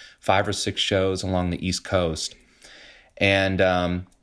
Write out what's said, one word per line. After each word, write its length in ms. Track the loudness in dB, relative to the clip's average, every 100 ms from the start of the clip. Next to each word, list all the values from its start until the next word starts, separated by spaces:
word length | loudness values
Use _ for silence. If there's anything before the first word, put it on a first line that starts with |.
| -20 -8
five 280 | 2 2 2
or 60 |
six 280 | -2 -4 -4
shows 420 | 0 0 0 -2
along 260 | -2 -2 -2
the 160 | -4 -4
East 180 | -6
Coast. 520 | -2 0 0 -4 -8 -12 _ _ -20 -20 -20 -20 _ -2
And, 440 | 2 2 2 2
um, 460 | 2 2 0 -2 -6 _